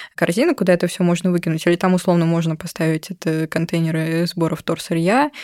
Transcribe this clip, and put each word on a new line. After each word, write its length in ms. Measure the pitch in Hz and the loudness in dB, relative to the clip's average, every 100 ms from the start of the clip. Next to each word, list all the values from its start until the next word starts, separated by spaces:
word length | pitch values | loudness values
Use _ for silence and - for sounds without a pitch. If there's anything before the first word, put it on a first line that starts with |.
| - - | -16 -4
корзина, 380 | 165 175 330 | -2 2 0
куда 200 | - 185 | 2 2
это 120 | 175 175 | 2 0
все 160 | - | 0
можно 280 | 175 175 185 | 0 2 0
выкинуть, 340 | 175 175 160 175 | 0 0 0 0
или 80 | 175 | 2
там 160 | 185 180 | 2 2
условно 300 | - 175 165 | 2 2 2
можно 300 | 170 160 156 | 2 0 -4
поставить 540 | 170 - 160 160 - | -8 -2 -2 -2 -4
это 360 | 180 165 160 160 | -6 -4 -2 -2
контейнеры 800 | 165 165 170 160 160 160 165 175 | -2 0 0 0 -2 -2 -2 -2
сбора 280 | - 160 160 | -2 -2 -2
вторсырья, 760 | - 165 - 165 175 247 294 - | -4 -6 -4 0 2 2 0 -4